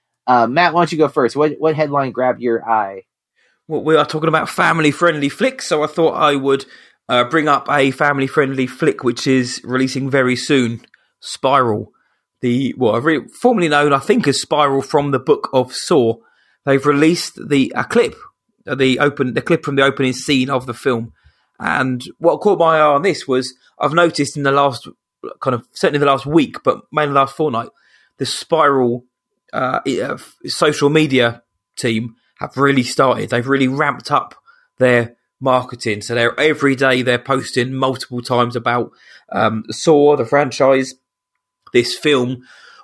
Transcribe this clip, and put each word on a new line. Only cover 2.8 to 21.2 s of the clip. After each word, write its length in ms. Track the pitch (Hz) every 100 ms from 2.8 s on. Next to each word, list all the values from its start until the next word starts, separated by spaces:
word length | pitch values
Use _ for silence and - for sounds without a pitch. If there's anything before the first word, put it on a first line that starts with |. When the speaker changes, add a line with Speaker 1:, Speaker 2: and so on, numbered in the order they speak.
| 101 98 - _ _ _ _ _ -
Speaker 2:
Well, 160 | 151
we 120 | 143 156
are 100 | 147
talking 240 | 156 160
about 200 | 156 147
family-friendly 800 | - 165 165 151 135 175 151 139
flicks, 380 | - - 175 -
so 160 | 151
I 40 | 147
thought 240 | - 160
I 220 | - 147 143
would, 300 | 135 135 - - _ _ -
uh, 140 | 123 120
bring 220 | 160 151
up 200 | 139 -
a 220 | 143 139
family-friendly 760 | 131 147 143 135 - 135 135 127
flick 360 | - 156 -
which 240 | 120 120 143
is 340 | 131 123 -
releasing 460 | - 127 131 127 135
very 260 | 135 127 123
soon, 460 | - 143 120 117 _ _ _ _
Spiral. 720 | - - 131 135 123 107 104 _ _ _ _ _
The, 320 | 127 123 135 -
well, 220 | 120 110
re-, 260 | 147 156 -
formerly 420 | - 247 233 165
known, 240 | 147 147
I 60 | 139
think, 280 | - 214 143
as 140 | 135
Spiral 400 | - 151 143 139
from 300 | 135 147 143
the 80 | 131
Book 300 | 135 139 -
of 200 | 131 127 -
Saw. 400 | - 165 117 113 _ _ _ _ -
They've 200 | 135 143
released 520 | 143 160 170 - - -
the, 220 | 143 135 -
a 80 |
clip, 320 | 131 233 139 - - _ _ _ -
uh, 80 | 131
the 240 | 131 123
open, 340 | 147 139 131
the 80 | 120
clip 240 | - 160 -
from 100 | 139
the 80 |
opening 300 | 139 139 131
scene 360 | 127 - 139 127
of 160 | 131 127
the 60 |
film. 400 | 113 139 117 117 _